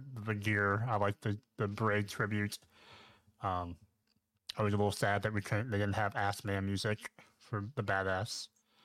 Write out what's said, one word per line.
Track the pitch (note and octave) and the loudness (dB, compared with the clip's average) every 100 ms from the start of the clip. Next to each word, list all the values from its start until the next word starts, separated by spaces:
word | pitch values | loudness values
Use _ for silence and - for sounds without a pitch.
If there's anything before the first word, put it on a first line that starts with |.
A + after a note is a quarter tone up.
| C3+ B2 | -6 -8
the | G#2+ | -4
gear. | G#2 G#2 G#2 G2+ G2+ B2 | -2 2 2 4 2 2
I | G#2+ | 2
liked | G2+ G#2 | 2 2
the, | A2 G#2 - - | -2 -2 -6 -4
the | G#2 | -2
Braid | G#2 A2 G#2 G2+ | 0 2 2 0
tribute. | - G#2+ G#2+ G#2 - _ - - - - - _ - | -2 -2 0 -2 -4 _ -20 -20 -20 -20 -20 _ -6
Um, | G2+ F2+ F2 E2+ - _ _ _ _ _ - - | -2 -2 -4 -8 -16 _ _ _ _ _ -8 0
I | |
was | G#2 | 2
a | G2+ | 4
little | G#2 | 2
sad | - G#2 G2+ | 2 2 2
that | A2 | 0
we | G#2+ | -2
couldn't, | - G#2+ B2+ | -2 -2 0
they | G#2 | 0
didn't | G2+ G2 | 2 2
have | G#2 A2 | 0 0
Ass | G2+ G#2 | -2 -2
Man | G#2 G2 | -2 -2
music | G2 G2 A2 G#2+ - - - _ | 0 0 0 -2 -6 -18 -20 _
for | - G#2+ G2+ | -8 -6 -4
the | - | -4
Badass. | G2+ F#2+ F#2+ F#2 G#2 - - _ _ _ | -2 0 0 -2 -4 -6 -12 _ _ _